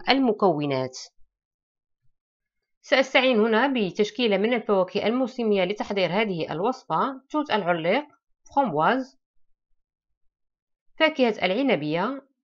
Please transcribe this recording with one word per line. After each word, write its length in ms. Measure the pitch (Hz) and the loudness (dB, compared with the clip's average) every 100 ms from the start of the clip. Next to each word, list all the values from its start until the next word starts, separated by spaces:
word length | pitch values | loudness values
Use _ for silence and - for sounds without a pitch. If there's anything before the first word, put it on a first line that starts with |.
| - | 0
المكونات. 880 | 269 247 208 196 151 147 135 131 - - _ - _ _ _ _ _ _ _ _ _ _ _ _ _ _ _ - | 2 2 2 2 2 -2 -2 -4 -8 -18 _ -20 _ _ _ _ _ _ _ _ _ _ _ _ _ _ _ 0
سأستعين 540 | 254 254 285 262 226 | 0 2 2 4 4
هنا 280 | 226 220 277 | 4 2 2
بتشكيلة 680 | 254 185 196 208 - 240 190 | 0 -2 0 -2 0 0 2
من 160 | 220 | 2
الفواكه 540 | 240 240 196 180 175 208 | 0 0 0 0 -2 -2
الموسمية 560 | 247 247 - 226 202 | -2 -2 -2 0 0
لتحضير 460 | 180 208 - 202 170 | 0 -4 -4 -2 0
هذه 420 | 190 226 170 131 | 0 -2 -2 -4
الوصفة: 680 | 151 220 247 - 165 240 262 - | -4 -4 -4 -4 -2 -2 -6 -6
توت 220 | 302 294 | -6 -2
العليق، 540 | 208 170 170 165 247 302 _ _ _ | -2 0 -2 0 -2 -4 _ _ _
فramboise، 760 | - 277 262 151 165 254 254 _ _ _ _ _ _ _ _ _ _ _ _ _ _ _ _ _ _ - | -4 -2 0 2 2 0 -4 _ _ _ _ _ _ _ _ _ _ _ _ _ _ _ _ _ _ 0
فاكهة 460 | 311 311 240 208 185 | 0 2 0 2 -2
العنبية، 840 | 202 277 175 151 165 214 277 - _ | 0 0 0 0 -2 -2 -6 -12 _